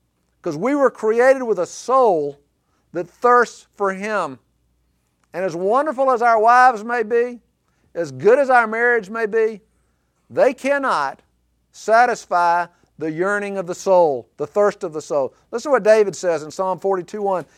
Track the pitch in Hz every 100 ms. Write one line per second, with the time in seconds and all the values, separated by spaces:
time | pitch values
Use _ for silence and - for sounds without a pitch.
0 | _ _ _ _ 175 151 240 285 262 -
1 | 214 233 262 269 233 180 160 - - 262
2 | 233 165 143 143 _ _ _ _ _ 165
3 | 175 _ 240 247 226 - _ - 196 190
4 | 208 208 156 127 _ _ _ _ _ _
5 | _ _ _ 165 190 165 190 247 302 254
6 | 269 240 233 226 226 247 254 220 226 240
7 | 214 233 247 240 _ _ _ _ _ 165
8 | 156 131 185 269 262 247 226 226 240 233
9 | 185 226 220 226 220 214 _ _ _ _
10 | _ _ _ 120 247 247 262 285 262 170
11 | 135 - _ _ _ _ _ - - 226
12 | 247 214 - 180 175 175 170 _ _ -
13 | 156 156 190 202 202 196 175 170 190 180
14 | 160 127 - - 143 208 208 - 180 151
15 | - 151 127 - _ 233 294 247 202 220
16 | 202 151 180 160 151 165 190 175 196 190
17 | 170 208 202 180 143